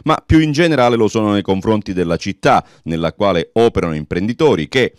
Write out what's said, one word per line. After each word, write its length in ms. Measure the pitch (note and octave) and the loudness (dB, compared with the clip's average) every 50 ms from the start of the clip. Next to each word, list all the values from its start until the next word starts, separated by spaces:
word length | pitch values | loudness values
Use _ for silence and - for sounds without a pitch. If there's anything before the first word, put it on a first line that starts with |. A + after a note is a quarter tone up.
| - | -4
ma 160 | D3 D#3 - - | -2 -2 -2 0
più 160 | - D#3+ D#3+ | 2 2 2
in 120 | D#3+ D3+ | 2 2
generale 440 | C#3+ D3 F3 E3 D3+ C3 A#2+ A#2+ A#2+ | 0 0 0 2 2 2 2 2 2
lo 120 | A2+ A2 | 2 0
sono 240 | G2+ - A2+ G#2+ G#2 G#2 | 0 0 0 0 0 0
nei 100 | G2+ F#2 | 0 0
confronti 500 | - F#2+ G2 - A2 A2 G#2 - G#2 F#2 | -2 -2 -2 0 0 -2 -2 -2 -4 -4
della 240 | F#2 F2 E2+ E2+ | -4 -2 -2 -4
città, 480 | D#2+ - G2 F#2 - - C#3+ B2 F#2 - - _ _ - | -4 -4 -8 -6 -2 0 2 2 2 0 -4 _ _ -8
nella 300 | D#2 E2 D#2+ E2 E2 - | -8 -6 -4 -4 -4 -2
quale 380 | - G#2 G2+ F2+ E2+ - - - | 0 0 0 0 0 -2 -2 0
operano 400 | A2+ A#2 A2+ - G2 F2 E2+ D#2 | 2 2 2 2 0 -4 -4 -4
imprenditori 720 | D#2 D2 - E2 F2 F#2+ A2+ A#2+ - D#3+ C#3+ G#2 D#2+ D2+ | -6 -8 -6 -6 -4 -4 -4 -2 0 2 2 2 0 -2
che, 260 | - - C3 A#2+ - - | -2 0 0 0 0 -4